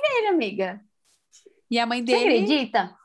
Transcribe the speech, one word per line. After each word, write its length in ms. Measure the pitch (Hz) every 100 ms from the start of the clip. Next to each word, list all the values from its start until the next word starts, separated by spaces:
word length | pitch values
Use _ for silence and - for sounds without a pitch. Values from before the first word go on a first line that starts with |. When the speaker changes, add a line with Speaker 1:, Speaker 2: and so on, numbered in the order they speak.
Speaker 1:
dele, 260 | 587 508 427
amiga. 520 | 349 214 196 190 202 - _ _ _ _ _ _ _ -
Speaker 2:
E 80 | 233
a 80 | 233
mãe 160 | 240
Speaker 1:
Você 80 | 240
Speaker 2:
dele? 100 | 240 339 247
Speaker 1:
acredita? 560 | 202 294 247 220 185 -